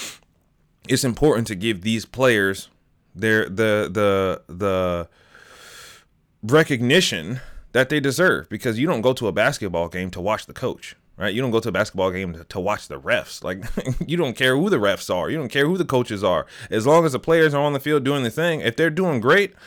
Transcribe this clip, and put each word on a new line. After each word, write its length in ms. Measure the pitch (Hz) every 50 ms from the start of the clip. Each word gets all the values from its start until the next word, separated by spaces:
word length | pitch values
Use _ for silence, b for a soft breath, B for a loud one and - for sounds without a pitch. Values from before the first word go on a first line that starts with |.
| B B B B B _ _ _ _ _ _ _ _ _ _ _ -
it's 160 | 98 131 127 -
important 440 | 123 107 - 143 156 113 113 113
to 80 | - 107
give 260 | 87 101 117 107 85
these 240 | 90 110 113 110 -
players 640 | - - 120 131 131 113 104 98 95 95 - - - _ _ _ _ _ _ _ _ -
their, 300 | 90 107 110 110 110 104 -
the, 400 | 95 98 110 107 104 107 98 78
the, 520 | 90 107 104 101 98 98 95 92 82 - _
the 600 | - 87 87 101 98 92 92 92 90 87 87 85 - B B B B B B B B B B B B B B B B B B B B _ _ _ _ _ - -
recognition 960 | 107 131 156 160 - 143 113 123 120 151 185 - - 113 82 78 92 127 127 B B B B B B
that 180 | - 120 131 131
they 100 | 151 151
deserve, 480 | 131 139 120 151 180 175 107 69 - -
because 280 | 107 101 - - 107
you 80 | 113 143
don't 160 | 180 160 113
go 100 | 104 127
to 160 | 120 - 123
a 40 | 101
basketball 580 | 80 101 110 139 143 - 110 95 85 82 85 85
game 220 | - 90 92 92
to 100 | 90 95
watch 240 | 87 101 107 101 -
the 80 | - -
coach, 420 | - 131 110 - - - - - _ _ _ _
right? 160 | - 95 104 95
You 80 | 120
don't 80 | 135 123
go 80 | 110 113
to 100 | - 110
a 20 |
basketball 400 | 90 95 107 - - 98 92 95
game 220 | 92 95 95 87 82
to, 100 | 82 78
to 160 | - - 98
watch 280 | 90 101 104 101 -
the 120 | - 73 67
refs. 440 | 67 92 120 - - - - - -
Like, 200 | 82 92 98 110 - - - -
<laughs> 220 | 127 123 - 170
you 80 | - 165
don't 200 | 175 165 127 107
care 200 | - 131 131 127
who 140 | 139 180 214
the 80 | 185
refs 360 | 123 101 98 92 - - - 92
are. 160 | 90 80 82
You 80 | 135
don't 120 | 160 139 113
care 160 | - 139 143
who 120 | 156 185
the 80 | 190 160
coaches 380 | - 139 123 120 - 107 95 104
are. 220 | 92 87 76 67 B B B B B
As 160 | - 110 107
long 200 | 139 156 170 165
as 80 | 156 127
the 60 | 113
players 340 | - 165 165 165 160 156 143
are 100 | 143 147
on 100 | 147 143
the 60 | 135
field 240 | - 147 151 143 123
doing 200 | 135 143 139 127
the 60 | 113
thing, 300 | - 151 165 175 160 143
if 140 | 85 117 -
they're 140 | - 160 160
doing 320 | 151 165 185 175 147 117
great, 340 | 104 131 170 202 202 - - B B